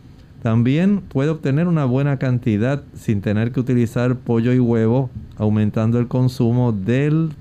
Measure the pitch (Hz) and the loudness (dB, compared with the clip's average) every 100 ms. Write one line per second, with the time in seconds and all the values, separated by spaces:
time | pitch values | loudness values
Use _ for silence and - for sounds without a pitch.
0 | - - - - 113 113 120 147 196 202 | -20 -20 -20 -6 0 2 2 2 2 0
1 | - 135 147 156 143 139 175 160 131 127 | -2 -2 -2 -2 -2 0 0 0 2 0
2 | 143 131 131 123 120 104 120 139 - - | 0 0 -2 -2 0 0 0 -2 -6 -10
3 | - 104 107 104 117 127 123 123 117 - | -4 -2 0 0 0 -2 0 0 0 0
4 | 123 127 - 113 117 127 120 117 110 127 | -2 -2 0 0 2 2 2 2 2 2
5 | 127 - - - 107 107 107 113 110 120 | -2 -8 -14 -4 0 2 0 0 0 0
6 | 120 127 127 127 117 123 123 104 95 127 | 0 0 0 0 0 2 0 0 0 0
7 | 147 156 160 147 | 2 0 -2 -6